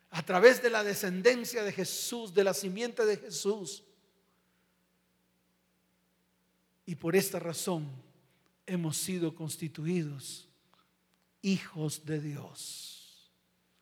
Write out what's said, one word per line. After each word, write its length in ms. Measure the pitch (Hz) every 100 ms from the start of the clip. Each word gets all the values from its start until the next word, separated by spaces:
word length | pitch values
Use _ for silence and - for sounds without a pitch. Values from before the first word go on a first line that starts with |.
| _
a 120 | 165
través 380 | 156 180 226 254
de 80 | 240
la 140 | 226
descendencia 800 | 208 196 196 180 208 254 233 233
de 80 | 208
Jesús, 600 | 185 180 - - 240 226
de 100 | 180
la 100 | 196
simiente 520 | 180 196 185 240 233 220
de 120 | 202
Jesús. 640 | 233 160 196 214 180 - - _ _ _ _ _ _ _ _ _ _ _ _ _ _ _ _ _ _ _ _ _ _ _ _ _ _ _ _ _ -
Y 100 | 160
por 200 | 165 185
esta 240 | 190 180
razón 500 | 165 160 - 170 151 131 - _ _ _ _ _ -
hemos 320 | 180 165 147
sido 360 | - 185 165
constituidos 1160 | 160 156 - 160 - 156 180 151 139 - - - _ _ _ _ _ _ _ _ _
hijos 640 | 196 190 - 156 156 - 147
de 140 | 156
Dios. 1120 | 151 143 120 - - - - - - - _ _ _ _ _ _